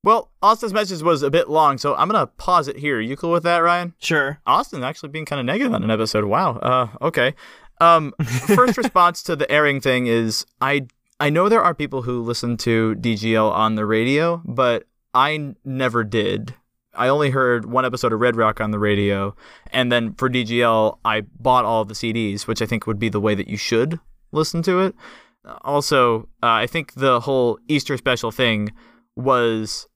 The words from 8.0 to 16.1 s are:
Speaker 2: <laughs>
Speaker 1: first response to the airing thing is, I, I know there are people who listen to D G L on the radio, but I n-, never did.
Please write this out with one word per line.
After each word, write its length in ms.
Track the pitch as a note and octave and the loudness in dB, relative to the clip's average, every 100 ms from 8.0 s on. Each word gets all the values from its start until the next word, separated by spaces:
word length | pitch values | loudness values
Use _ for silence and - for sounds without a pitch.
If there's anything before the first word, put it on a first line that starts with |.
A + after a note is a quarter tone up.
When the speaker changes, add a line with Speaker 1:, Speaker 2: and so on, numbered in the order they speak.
| D3 - | 4 -6
Speaker 2:
<laughs> 60 | |
Speaker 1:
first 540 | B2+ B2 - G3 B3+ A3 | -4 -4 2 4 4 2
response 440 | A#3 F#3 F3 F3 | 0 4 2 2
to 120 | - D#3 | -6 -4
the 140 | C#3+ | 0
airing 280 | D3 D3 C#3 | 2 2 0
thing 240 | C3+ B2+ B2 | 0 0 2
is, 400 | A#2 A2+ G#2+ - _ | 0 0 -4 -8 _
I, 280 | C3 C#3+ C3 _ _ _ | -2 -2 -4 _ _ _
I 80 | D3 | 0
know 220 | D3+ G3 | 2 4
there 120 | A3+ | 4
are 120 | F3 | 2
people 260 | D#3+ D3 C3+ | -2 -4 -4
who 220 | A#2+ B2 | -4 -4
listen 340 | A#2 A#2+ B2 A#2 | -4 -4 -4 -4
to 360 | - A2+ A2 | 0 2 2
D 200 | G#2+ A#2 | -2 -2
G 200 | A2 A2+ | -2 0
L 160 | A2 G#2+ | 2 2
on 240 | F#2 A2 | 0 -2
the 100 | A2 | -2
radio, 560 | G#2+ A2 A#2+ C#3+ E3 E3+ E3+ | 0 0 2 0 0 -2 -6
but 380 | B2 B2+ A#2 - _ _ | -2 0 0 -6 _ _
I 220 | - C#3 | 0 0
n-, 220 | D#3 C#3+ - C3+ | 0 -8 -12 -10
never 360 | C3 B2+ A#2 | -4 -2 -2
did. 520 | G#2+ | -2